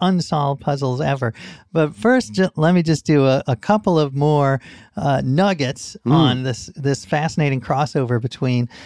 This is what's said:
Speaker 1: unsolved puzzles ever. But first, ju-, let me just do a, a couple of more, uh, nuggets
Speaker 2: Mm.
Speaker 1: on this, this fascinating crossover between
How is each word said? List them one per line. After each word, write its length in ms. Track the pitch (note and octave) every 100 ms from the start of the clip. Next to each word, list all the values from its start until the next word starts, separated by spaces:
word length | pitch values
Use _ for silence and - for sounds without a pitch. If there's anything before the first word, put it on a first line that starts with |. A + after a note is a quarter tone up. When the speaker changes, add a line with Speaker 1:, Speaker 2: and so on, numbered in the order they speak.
Speaker 1:
unsolved 600 | F#3 F#3 - D#3 C#3+ C#3
puzzles 400 | - C#3+ C3+ B2+
ever. 320 | D3+ C3+ A#2+ - - - _
But 220 | E3 D3+ G3
first, 380 | A3 B3+ -
ju-, 160 | F#3 F#3+ -
let 180 | D#3
me 80 | F3+
just 240 | E3 D3 -
do 200 | D3 C3+
a, 180 | C3+ -
a 100 | B2
couple 440 | - G#3 G#3 E3
of 160 | C#3+ C3+
more, 460 | D3+ D3 C#3 C3+ - - - -
uh, 260 | D3+ C3+
nuggets 720 | C3+ C#3+ G3+ F3 C3 C#3 - - A#2
Speaker 2:
Mm. 60 |
Speaker 1:
on 320 | D#3+ D3+ B2+
this, 280 | C3 A#2 - -
this 300 | C#3 C3+ -
fascinating 560 | D3 D#3 - D3 C3
crossover 580 | - C3+ D3 D#3 B2 A#2+
between 460 | A#2+ - C3 B2 A#2+ -